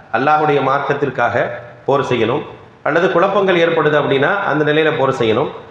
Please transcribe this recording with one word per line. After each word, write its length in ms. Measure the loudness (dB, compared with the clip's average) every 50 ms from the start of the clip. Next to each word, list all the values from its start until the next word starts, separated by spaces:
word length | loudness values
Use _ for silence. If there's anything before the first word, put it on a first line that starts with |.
| -12 -6 -4
அல்லாஹ்வுடைய 480 | 0 2 2 2 2 2 2 2 2
மார்க்கத்திற்காக 840 | 2 0 0 0 -2 -2 -2 -2 -2 -4 -2 -2 -2 0 0 -2 -2 -4 -6 -12 -14 -18 -20 -8 -2
போர் 220 | -2 0 0 0 -2
செய்யணும், 340 | 0 0 0 0 0 -2 -4 -8 -16 -20 -20 -20 -20 -8 -6
அல்லது 220 | -2 0 0 0 2
குழப்பங்கள் 500 | 2 2 0 2 0 0 0 2 2 2
ஏற்படுது 340 | 2 2 2 0 0 2 2 2
அப்படின்னா 320 | 0 2 0 2 2 0 0 -2 -2
அந்த 180 | -2 0 0 0
நிலையில 240 | 2 2 2 2 2 2
போர் 220 | 0 0 0 0 0
செய்யணும், 320 | 0 0 2 0 0 -2 -6 -12 -18 -20